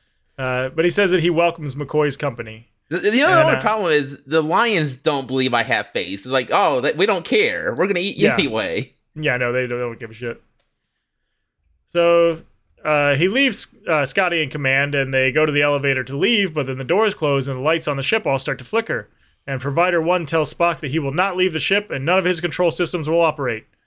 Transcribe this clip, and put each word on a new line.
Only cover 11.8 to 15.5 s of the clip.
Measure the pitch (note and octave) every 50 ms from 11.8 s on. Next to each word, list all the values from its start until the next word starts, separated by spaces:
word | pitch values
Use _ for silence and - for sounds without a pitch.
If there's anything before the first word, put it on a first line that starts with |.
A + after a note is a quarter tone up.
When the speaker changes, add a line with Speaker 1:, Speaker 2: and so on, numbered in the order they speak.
| _ _
Speaker 1:
So, | - E3+ E3+ E3+ E3+ E3+ E3+ E3+ D#3+ D#3+ - _ _ _ _ _ _ _ -
uh, | D#3 D3+ D3 C#3+ C#3+ C#3
he | C3+ E3+ F#3+
leaves, | G#3+ C4 C#4 C4 G3 - - - _ - - G3
uh, | D#3+ D3+ C#3
Scotty | C3+ - G3 F#3 F3 E3+ E3
in | D3+ C#3
command, | - D3 C#3 C3 C3+ C#3 C#3+ D3 C#3+
and | C#3 C3+ C3 C3+
they | C3 C3 C3
go | B2+ D3+ D#3
to | D3+